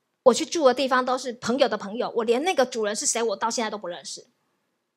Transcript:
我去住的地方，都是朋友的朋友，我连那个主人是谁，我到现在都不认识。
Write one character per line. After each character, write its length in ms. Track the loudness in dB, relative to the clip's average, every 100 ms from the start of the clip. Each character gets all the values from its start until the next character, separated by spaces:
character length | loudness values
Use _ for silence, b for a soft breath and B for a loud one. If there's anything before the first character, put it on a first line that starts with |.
| _ _
我 100 | 4
去 100 | 4
住 220 | 0 4 4
的 80 |
地 140 | 4 2
方， 160 | 0
都 120 | 0 -2
是 160 | -4
朋 240 | -8 -4 0
友 100 | 0
的 100 | 0
朋 180 | -6 -6
友， 160 | -4 -2
我 80 |
连 180 | 0 2
那 100 | 2
个 140 | 2 0
主 180 | 0
人 100 | -4
是 120 | -2 -2
谁， 160 | -2
我 140 | -2 -2
到 120 | -2
现 160 | -2
在 60 | -4
都 80 | -6
不 80 | -10
认 180 | -12
识。 220 | -14 -16 -18 _ _ _ _ _ _